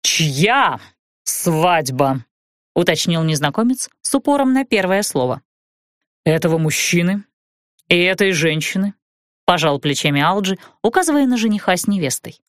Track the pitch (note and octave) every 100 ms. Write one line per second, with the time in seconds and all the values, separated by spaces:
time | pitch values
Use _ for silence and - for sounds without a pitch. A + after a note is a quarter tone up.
0 | - - D#3 C3+ G3 C4 A3 B2 - _
1 | _ _ - - F3 D#3 F3 E3+ C3+ B2+
2 | C#3 C3 - _ _ _ _ - F3 D#3+
3 | - E3 D#3+ D#3 D3 C#3+ A#3 C4 - _
4 | - C#4 - C#4+ C4 C4 C4+ G#3 F#3 F#3+
5 | G#3 D3 B2+ B2 _ _ _ _ _ _
6 | _ _ - D#3+ E3 D#3+ D#3 - - E3+
7 | F3 G3+ - _ _ _ _ _ _ F3
8 | F3+ F#3 G3+ F3 D#3+ D#3 - F#3+ G3+ -
9 | _ _ _ _ - F3 D#3 C#3+ D3+ C#3
10 | D3+ C#3+ D#3 G3 F#3+ F#3+ - _ G#3+ D4
11 | F4 D4 C4+ B3 A3 G#3 - F3+ - G3+
12 | C#3+ - - -